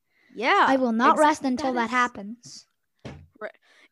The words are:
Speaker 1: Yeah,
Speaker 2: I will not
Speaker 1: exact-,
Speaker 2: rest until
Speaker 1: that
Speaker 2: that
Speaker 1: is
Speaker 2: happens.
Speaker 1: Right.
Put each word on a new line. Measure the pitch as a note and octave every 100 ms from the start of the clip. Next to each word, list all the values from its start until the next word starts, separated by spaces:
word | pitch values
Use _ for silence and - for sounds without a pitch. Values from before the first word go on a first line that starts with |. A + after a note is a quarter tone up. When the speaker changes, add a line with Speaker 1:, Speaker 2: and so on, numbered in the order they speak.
| _ _ _
Speaker 1:
Yeah, | F#3+ B3+ G4 C4
Speaker 2:
I | C4+
will | B3+
not | A3+ C4 D#4
Speaker 1:
exact-, | D4+
Speaker 2:
rest | D4+
until | C4+ B3+ C4+
Speaker 1:
that | B3
Speaker 2:
that | A3+
Speaker 1:
is |
Speaker 2:
happens. | B3 B3 - G3+ A#3+ - - - _ _ _ - - - _
Speaker 1:
Right. | G#3+ - _ _ _